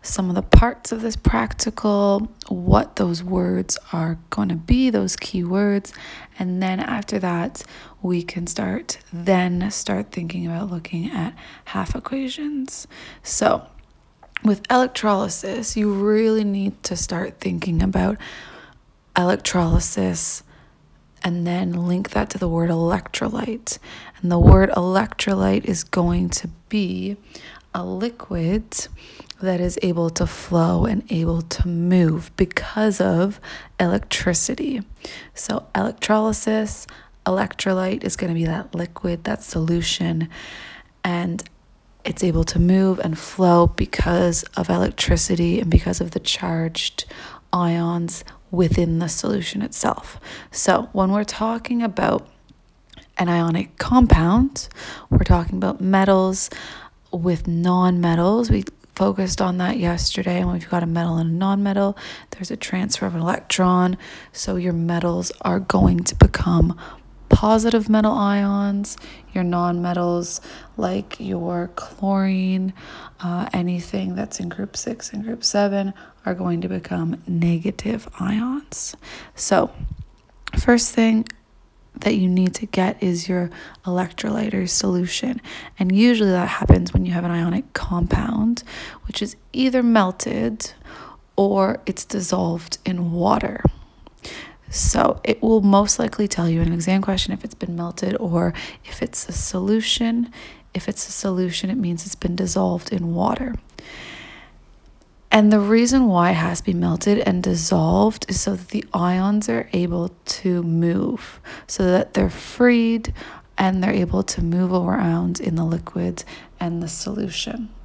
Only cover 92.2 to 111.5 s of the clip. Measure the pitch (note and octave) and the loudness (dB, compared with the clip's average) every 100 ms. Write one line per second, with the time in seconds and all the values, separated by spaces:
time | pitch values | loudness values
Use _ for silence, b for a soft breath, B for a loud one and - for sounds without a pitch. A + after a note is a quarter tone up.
92.2 | F3 F#3 F3 E3+ E3 - - F3+ E3+ E3+ | -2 -2 0 -4 -8 -8 -6 -4 -2 0
93.2 | F#3 - G3+ G#3 - - - - - _ | 2 2 0 -2 -2 -2 -20 -20 -20 _
94.2 | B B B B - - - - - - | B B B B -10 -2 2 4 2 2
95.2 | - A3 A3 A3 G3+ G3 G#3 - A3 - | -2 0 4 4 6 6 4 0 -2 0
96.2 | G3+ - E3+ E3 E3 E3+ E3 F#3+ G3 F#3 | -2 0 0 2 2 0 2 0 2 -2
97.2 | - F#3+ G#3+ - F3+ E3+ E3+ - F3+ G3+ | -2 -6 -10 -10 -8 -6 -8 -4 -4 -2
98.2 | G3+ E3+ F3 B B B - - - - | 0 2 0 B B B -16 -8 -4 -4
99.2 | - E3+ - F#3 F#3+ A3 A3 - A#3 A#3 | -4 -4 -4 -2 0 0 2 0 0 0
100.2 | A#3 B B B - F3+ - - - - | -2 B B B -12 -8 -6 -6 -6 -4
101.2 | G3 F#3 F3+ E3+ F#3+ B3 F3+ E3 G3 - | -2 0 0 -2 -2 -2 -2 -2 -6 -4
102.2 | F3 F3 F#3 F#3+ F#3 F3 - F#3+ E3+ E3+ | -4 -2 0 2 0 0 -4 -4 -2 0
103.2 | - - B3+ A#3 - - B B B B | 0 0 -4 -8 -10 -20 B B B B
104.2 | B B B B - - - - _ _ | B B B B -20 -20 -20 -20 _ _
105.2 | _ G#3+ G#3 G#3+ G3+ A3+ A#3+ C4+ B3 F3+ | _ 6 6 6 6 4 6 4 4 4
106.2 | F3 E3 E3 F3 - F3 F3 E3 G#3 G3+ | 4 2 0 -2 -2 0 0 2 2 2
107.2 | - F3+ F#3 E3+ D#3+ F3 D#3+ F#3 G#3+ A3 | 2 0 0 0 2 2 4 4 4 0
108.2 | - F#3+ - F#3 F3+ G#3 - F3+ F3 F3+ | -4 -2 -2 -4 -4 -6 -4 -2 0 2
109.2 | G3 G#3 G#3+ A#3 - F3+ F3 F3 F3 - | 2 0 0 -2 -2 -2 0 -2 -4 -8
110.2 | - - F#3 F3+ E3+ E3 E3+ F#3 G3+ B3 | -10 -4 0 0 0 2 2 2 -2 -4
111.2 | - - B | -8 -18 B